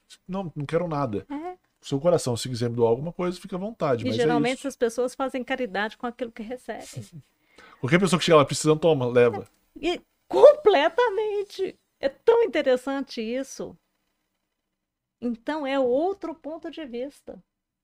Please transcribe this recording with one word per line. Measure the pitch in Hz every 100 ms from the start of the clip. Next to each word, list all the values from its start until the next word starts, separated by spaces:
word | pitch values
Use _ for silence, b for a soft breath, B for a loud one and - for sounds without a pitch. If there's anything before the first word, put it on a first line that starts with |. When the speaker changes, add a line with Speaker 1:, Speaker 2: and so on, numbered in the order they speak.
| _ - -
Speaker 1:
"Não, | 185 180 151
não | 139
quero | 160 175
nada." | 147 135 98 -
Speaker 2:
É. | 285 349 370 _ _
Speaker 1:
O | -
seu | 139
coração, | 170 170 127 117
se | 127
quiser | 120 120
me | 117
doar | 117
alguma | 117 160
coisa, | - 180 180
fica | - 180
à |
vontade, | 202 233 156 120
Speaker 2:
E | -
Speaker 1:
mas | 226
é |
Speaker 2:
geralmente | 233 - 233 262
Speaker 1:
isso. | 277
Speaker 2:
as | -
pessoas | 233 254 247 -
fazem | 269 262
caridade | 240 262 247 190 214 -
com | 247
aquilo | - 240
que | -
recebem. | 214 262 - 220 -
Speaker 1:
<laughs> | - 151 156 - _ _ _ - -
Qualquer | 127 170
pessoa | 196 175
que | -
chega | 156
lá | 135
precisando, | 147 151 156
toma, | 170 147 123
leva. | 123 120 101 - _ _ -
Speaker 2:
E | 330 359 - _ -
completamente. | 370 508 587 440 349 320 415 494 392 427 403 392 - 381 - _ _
É | 554
tão | - - 466
interessante | 440 311 277 247 - 269 262 -
isso. | 220 247 269 - 196 170 _ _ _ _ _ _ _ _ _ _ _ _ _ _
Então, | 240 226 - 302 269
é | 277
outro | 247 254 349 392 330 302
ponto | 269 320 330
de | 294 294
vista. | 233 277 - - - _ _ _ _